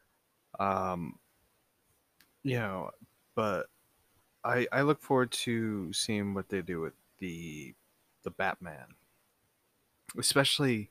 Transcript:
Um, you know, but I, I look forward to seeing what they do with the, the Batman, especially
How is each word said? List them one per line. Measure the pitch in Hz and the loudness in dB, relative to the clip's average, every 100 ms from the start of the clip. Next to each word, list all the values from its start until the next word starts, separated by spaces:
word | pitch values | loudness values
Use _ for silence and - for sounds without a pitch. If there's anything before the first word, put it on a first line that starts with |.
| _ _ _ _ _ - | _ _ _ _ _ -2
Um, | 98 95 92 90 80 - _ _ _ _ _ _ _ _ _ _ _ _ | 0 2 0 -2 -6 -10 _ _ _ _ _ _ _ _ _ _ _ _
you | 139 123 | -2 -2
know, | 107 95 73 - - _ _ - | -2 -4 -6 -10 -20 _ _ 0
but | 107 90 - _ _ _ _ _ _ _ | 2 0 -2 _ _ _ _ _ _ _
I, | 113 123 117 | 0 0 2
I | 131 | 4
look | 143 147 | 4 2
forward | - 135 123 | 4 4 4
to | - - 113 113 104 85 | 0 0 0 0 -2 -4
seeing | 98 - 107 101 | -4 -2 0 0
what | 98 92 | -2 -2
they | 98 | -4
do | 85 85 | -2 -4
with | 80 - _ - | -6 -8 _ -10
the, | 92 85 85 76 67 - _ _ _ _ | -8 -8 -10 -10 -12 -18 _ _ _ _
the | 92 | -10
Batman, | 87 95 - 87 73 64 - _ _ _ _ _ _ _ _ _ _ - - | -2 -2 -2 -8 -14 -16 -20 _ _ _ _ _ _ _ _ _ _ -12 -2
especially | - 143 135 - 139 113 101 | 2 4 4 4 2 2 -2